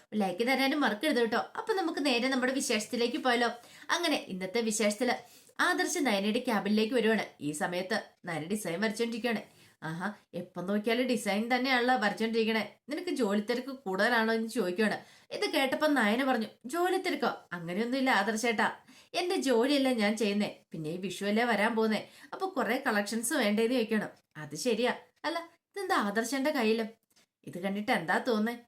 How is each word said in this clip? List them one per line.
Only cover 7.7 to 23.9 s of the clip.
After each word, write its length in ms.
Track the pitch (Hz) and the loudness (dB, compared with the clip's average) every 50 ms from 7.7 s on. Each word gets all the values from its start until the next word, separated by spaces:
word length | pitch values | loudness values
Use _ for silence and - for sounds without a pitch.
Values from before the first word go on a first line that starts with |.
| 175 180 185 185 220 202 - - _ _ - | -2 -2 -2 -2 -2 -4 -4 -6 _ _ -10
നയന 180 | 180 165 147 151 | -6 -6 -6 -4
ഡിസൈൻ 380 | 170 208 208 - 175 165 175 | -4 -4 -4 -4 -4 -2 0
വരച്ചോണ്ടിരിക്കുകയാണ്. 640 | 214 220 214 - 233 233 233 226 226 240 226 - - - - - - - _ _ - | -2 -2 0 0 -2 -2 -2 -2 -2 -2 -2 -2 -4 -10 -18 -20 -20 -20 _ _ -10
"ആഹാ, 300 | 160 165 170 180 208 208 - _ _ - | -8 -6 -6 -6 -6 -8 -10 _ _ -10
എപ്പം 320 | 175 180 - _ 180 175 | -10 -10 -8 _ -8 -4
നോക്കിയാലും 400 | 190 208 208 208 240 226 247 254 | -2 -2 0 2 2 2 2 2
ഡിസൈൻ 440 | 254 247 214 - 208 190 208 220 240 254 | 2 0 0 0 0 0 0 0 0 0
തന്നെയാണല്ലോ 420 | 240 254 277 262 240 233 254 254 | 0 2 2 2 2 4 2 2
വരച്ചോണ്ടിരിക്കണേ. 800 | 240 214 202 190 - 220 226 226 226 220 220 220 220 - - - _ _ - | 2 2 0 0 0 -2 0 0 0 2 2 0 0 -2 -4 -8 _ _ -8
നിനക്ക് 220 | 294 339 349 359 | -8 -6 -4 -4
ജോലി 300 | 294 262 240 196 202 214 | 0 0 2 2 2 0
തിരക്ക് 320 | 208 - 240 240 247 277 262 | 0 0 -2 -2 -4 -6 -10
കൂടുതലാണോ?" 560 | 254 - 190 185 190 208 240 247 226 220 220 226 | -10 -6 -4 0 0 2 2 4 2 2 2 0
എന്ന് 140 | 226 226 226 | 0 -2 -2
ചോദിക്കുകയാണ്. 500 | - 254 214 180 180 - 214 202 175 - - - - - - _ | -2 -2 -2 0 0 2 2 0 0 -2 -8 -14 -20 -20 -16 _
ഇത് 200 | - - 403 392 | -6 -4 -2 0
കേട്ടപ്പോ 360 | 302 294 269 302 302 302 302 | 2 2 2 2 0 0 2
നയന 380 | 302 294 269 220 202 214 247 277 | 2 4 4 4 2 2 2 2
പറഞ്ഞു, 220 | 349 262 226 214 208 - _ - | 2 2 0 -2 -4 -8 _ -14
"ജോലി 300 | 247 320 339 349 370 370 | -8 -2 0 0 2 0
തിരക്കോ? 340 | 381 381 359 285 - 240 - - - - _ 180 | 0 0 0 -2 0 0 -2 -2 -4 -10 _ -10
അങ്ങനെയൊന്നുമില്ല 580 | 175 170 165 180 202 233 240 254 269 262 262 | -10 -8 -4 -2 -2 -2 0 0 0 2 2
ആദർശേട്ടാ, 580 | 233 196 202 220 214 220 247 233 226 208 214 - - - - - - - - _ - | 2 2 2 2 0 0 0 0 2 2 0 0 -2 -6 -14 -20 -20 -20 -20 _ -6
എന്റെ 220 | 339 359 359 381 | -4 -2 0 0
ജോലിയല്ലേ 560 | 294 247 269 240 220 233 269 294 285 269 262 254 | 0 2 2 4 4 4 4 4 4 4 2 2
ഞാൻ 240 | 226 208 208 220 | 2 2 0 2
ചെയ്യുന്നേ. 400 | 214 233 202 202 208 202 - - - _ _ - | 2 0 0 2 2 0 -2 -4 -10 _ _ -10
പിന്നെ 180 | 165 156 151 | -8 -6 -6
ഈ 60 | 165 | -6
വിഷു 280 | 180 190 190 - - 196 | -6 -6 -8 -6 -4 -2
അല്ലേ 200 | 202 208 220 247 | 0 2 2 2
വരാൻ 320 | 240 214 196 208 233 240 | 2 2 2 2 2 2
പോകുന്നേ, 240 | 220 220 220 214 185 - - - - - - - | 2 2 2 2 0 -2 -8 -16 -20 -18 -16 -10
അപ്പൊ 140 | - 381 | -8 -8
കുറെ 360 | 381 - 269 220 196 240 269 - | -4 -2 -2 0 0 0 0 0
കളക്ഷൻസ് 460 | 254 214 202 202 - 226 226 226 - 226 | 0 0 0 0 0 -4 -4 -2 0 0
വേണ്ടേന്ന് 420 | 240 226 208 208 214 226 226 262 | 2 2 2 4 2 2 2 2
ചോദിക്കണം." 340 | 254 220 214 | 2 0 2